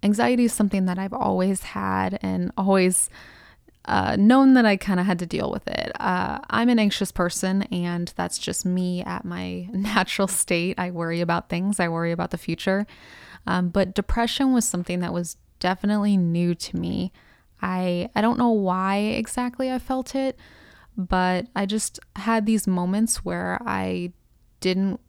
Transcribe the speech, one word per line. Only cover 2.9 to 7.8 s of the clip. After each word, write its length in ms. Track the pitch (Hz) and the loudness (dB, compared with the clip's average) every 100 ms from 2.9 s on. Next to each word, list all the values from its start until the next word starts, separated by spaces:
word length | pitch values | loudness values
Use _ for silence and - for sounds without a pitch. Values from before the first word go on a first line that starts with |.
| 180 - - - - - - _ _ - | 2 -4 -8 -20 -20 -20 -20 _ _ -2
uh, 320 | - 95 202 | 0 2 4
known 360 | 202 262 269 262 | 8 8 8 8
that 100 | 226 | 6
I 100 | 196 | 4
kinda 280 | - 180 | 0 0
had 140 | 185 175 | 2 0
to 60 | 170 | -2
deal 240 | - - | -4 -4
with 180 | - - | -4 -6
it. 240 | - - - | -6 -6 -4
Uh, 400 | - 180 185 - 294 | -2 -2 -2 -6 -4
I'm 200 | - 240 | 0 4
an 100 | 240 | 4
anxious 340 | 208 - 196 | 2 0 -4
person, 500 | - 175 - 190 190 196 | 0 -2 0 0 0 0
and 400 | 180 | -2